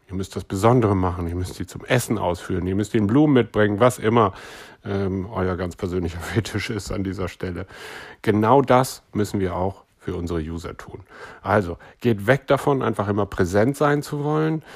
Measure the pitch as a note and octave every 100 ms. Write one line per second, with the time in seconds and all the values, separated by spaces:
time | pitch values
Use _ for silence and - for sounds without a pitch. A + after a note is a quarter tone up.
0 | - F#2+ F#2+ G2+ - G2 A2+ B2 G#2+ G2
1 | F2+ F2 E2+ F2 F2+ - F2 - - B2+
2 | - G#2 F#2 F2 - F2+ F#2 F#2+ G#2 A2+
3 | G2+ C3 D#3 B2+ A2+ G#2+ G#2 G2+ B2 -
4 | A2 A#2 G2+ - - - - - G2+ G2
5 | F#2+ F#2+ F2+ F#2+ F#2 F2+ F2+ - F#2 F2+
6 | E2+ E2+ - G2+ F#2 G#2 - G#2 - F#2+
7 | G2 F#2 F2+ - F#2 F2 F#2 - - -
8 | - - - G#2 A2 C#3 C3 B2+ C3 -
9 | _ G#2 G2+ G#2 F#2 F2 F#2 - _ _
10 | - F2 F2 E2+ D#2 E2 D#2+ - - -
11 | - - - - G2 G#2 E2+ E2+ - -
12 | A#2+ G2+ G2+ C#3 - C#3 D3 C3+ A2+ A2
13 | G#2 G2+ G2 - F2+ G2+ A#2+ C#3 D3 D3
14 | - D3 D3 D#3 D#3+ D#3+ -